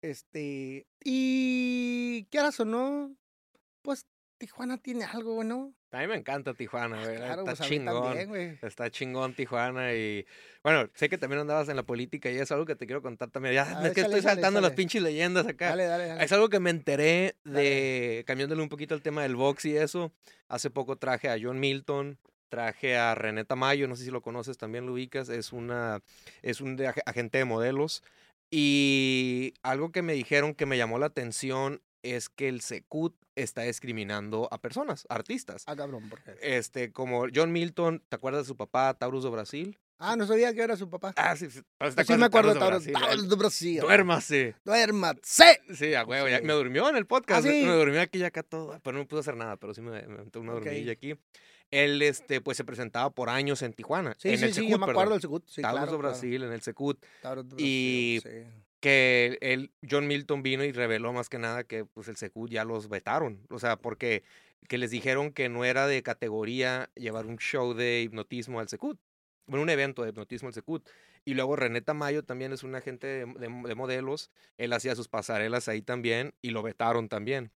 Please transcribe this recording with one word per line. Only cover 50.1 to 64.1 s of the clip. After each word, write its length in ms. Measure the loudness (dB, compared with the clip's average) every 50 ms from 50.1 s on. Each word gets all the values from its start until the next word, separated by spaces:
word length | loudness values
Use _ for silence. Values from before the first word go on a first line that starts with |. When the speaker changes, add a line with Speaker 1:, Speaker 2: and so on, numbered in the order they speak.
| -16
Speaker 2:
aventé 260 | -16 -16 -14 _ -12
una 140 | -10 -8 -8
Speaker 1:
Ok. 100 | -6 -6
Speaker 2:
dormidilla 280 | -6 -6 -6 -6 -6 -8
aquí. 220 | -8 -8 -12 -12 -12 _ _ _ -20 _ _ -20 _ _ _
Él, 300 | 2 4 4 4 4 4 4
este, 360 | 2 2 0 -4 -2 -2 -2
pues, 140 | -2 -2 -4 -4
se 60 | -6
presentaba 460 | -8 -8 -8 -10 -6 -2 -2 -2 -2
por 200 | -2 -2 -2 0
años 320 | 0 0 0 0 -2 -2 -4
en 100 | -6 -8
Tijuana, 420 | -10 -6 -4 -2 -2 -2 -4 -6 _
Speaker 1:
Sí, 100 | -2 0
Speaker 2:
en 80 | 0 2
Speaker 1:
sí, 80 | 2
Speaker 2:
el 80 | 0 0
Speaker 1:
sí, 80 | 0
yo 60 | 2 2
Speaker 2:
SECUT, 120 | 2 2
Speaker 1:
me 40 | 2
acuerdo 140 | 2 4 4
Speaker 2:
perdón. 140 | 4 4 4
Speaker 1:
del 80 | 0
Secut, 260 | 0 -2 -6 -6 -6 _
sí, 140 | -10 -4
Speaker 2:
Taurus 180 | -2 0 0 0
Speaker 1:
claro, 120 | -2 -2
Speaker 2:
do 80 | -2 -2
Speaker 1:
claro. 140 | -2 -2 -2
Speaker 2:
Brasil, 280 | -2 -4 -4 -2 -2 -4
en 80 | -6 -8
el 80 | -8
Secut. 420 | -8 -8 -8 -4 -2 -2 -2 -4 _ -20 -20 -14
Speaker 1:
Taurus 280 | -10 -8 -8 -8 -10 -12
do 60 | -6 -2
Speaker 2:
Y 600 | 0 2 2 2 2 2 2 2 2 2 0 -2
Speaker 1:
Brasil, 120 | -2 -6 -14 -14 -16 -16 -20
sí. 80 | -20 -20 _ _ _
Speaker 2:
que 560 | 4 6 6 8 8 8 6 6 4 4 2 -2
el 300 | 0 0 0 0 -2 -8 _ _ -6 0
John 160 | 0 2 2 2
Milton 360 | 0 -2 0 -2 -2 -2 0
vino 200 | -2 0 0 0
y 80 | -2
reveló 400 | 0 0 0 0 0 0 0 -2 -4
más 140 | -4 -6 -6
que 100 | -6 -6
nada 240 | -4 -4 -4 -4 -6
que, 220 | _ -8 -8 -8
pues, 220 | -10 _ -18 -14 -14
el 100 | -12 -10
Secut 340 | -10 -10 _ -10 -10 -6
ya 140 | -4 -4 -4
los 220 | -2 -4 -6 -6 -4
vetaron, 520 | -6 -6 -2 0 0 0 0 -2 -6 -10 -16 -14
o 80 | -12 -4
sea, 180 | 0 0 0 0
porque 460 | -2 -8 -6 -4 -2 0